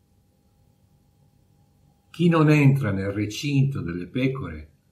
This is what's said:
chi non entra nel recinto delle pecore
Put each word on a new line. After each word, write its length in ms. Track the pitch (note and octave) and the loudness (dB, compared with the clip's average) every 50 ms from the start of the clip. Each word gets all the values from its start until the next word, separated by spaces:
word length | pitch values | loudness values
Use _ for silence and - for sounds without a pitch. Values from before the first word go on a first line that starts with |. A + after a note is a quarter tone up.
| _ _ _ _ _ _ _ _ _ _ _ _ _ _ _ _ _ _ _ _ _ _ _ _ _ _ _ _ _ _ _ _ _ _ _ _ _ _ _ _ _ _ | _ _ _ _ _ _ _ _ _ _ _ _ _ _ _ _ _ _ _ _ _ _ _ _ _ _ _ _ _ _ _ _ _ _ _ _ _ _ _ _ _ _
chi 180 | - - F3 F3 | -4 0 2 2
non 220 | E3 E3 D3+ D3+ | 4 4 4 4
entra 400 | D3+ D3+ C#3+ C3+ C3+ - A2 G2+ | 4 6 6 4 4 4 0 -2
nel 200 | G2 F#2+ F#2+ G2 | -4 -4 -4 -6
recinto 680 | G2 G#2 G#2+ G#2+ - - - D3 C#3+ C#3 C3+ - - G2+ | -4 -4 -6 -6 -6 -8 -6 -2 0 0 0 0 -2 -6
delle 240 | F2 E2+ F2 F2 F2 | -8 -8 -8 -8 -10
pecore 640 | F2 - C3 C3 C3+ C3+ - F#2+ F2 D#2+ D2+ D2 - _ _ _ _ | -8 -6 -4 -4 -4 -4 -6 -10 -12 -12 -14 -16 -18 _ _ _ _